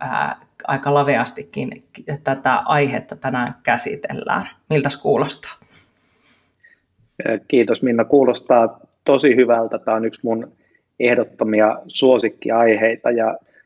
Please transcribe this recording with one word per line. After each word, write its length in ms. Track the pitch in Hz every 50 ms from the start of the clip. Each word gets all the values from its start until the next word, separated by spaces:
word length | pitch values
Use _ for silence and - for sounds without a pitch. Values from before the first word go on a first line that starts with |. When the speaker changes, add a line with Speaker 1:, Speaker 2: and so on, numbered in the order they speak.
Speaker 1:
ää, 360 | - 131 131 - 71 71 - - _ _ _ _ -
aika 280 | - 139 135 - 143 143
laveastikin 880 | 147 139 139 139 113 120 120 - - - - - - 135 123 - - _ _ _ - - - 147 147 -
tätä 320 | - 135 135 - 131 127
aihetta 600 | - - - 156 147 143 135 117 110 - - -
tänään 380 | 143 - 135 127 127 123 127 143 _ -
käsitellään. 840 | - 117 120 - - - - - - - - - - - - - - - _ _ -
Miltäs 260 | 156 147 139 139 139
kuulostaa? 560 | - - - - - 135 139 - - - - - _ _ _ _ _ _ _ _ _ _ _ _ _ _ _ _ _ _ _ _ _ _ _ _ _ _ _ _ _ _ _ _ - - - 113 104 - -
Speaker 2:
Kiitos, 340 | - 127 117 101 117 - -
Minna. 220 | 127 117 117 110
Kuulostaa 760 | - - 143 131 123 120 - - - 131 120 113 113 - - _ _ _ _ -
tosi 320 | - 139 135 139 147 120
hyvältä. 420 | 123 127 113 120 117 113 110 - 110
Tämä 180 | - - 110
on 80 | 110 113
yksi 160 | 113 - - -
mun 300 | 117 113 113 120 - _ _ _ _ _ _ _ _ _ -
ehdottomia 800 | 131 120 120 123 110 - - - 117 110 107 107 107 107 - - -
suosikkiaiheita, 1200 | - - - - 131 131 117 110 110 - - - - 113 113 117 113 110 104 110 113 113 - - 123
ja 260 | 120 117 113 110 - - _ _ _ _ _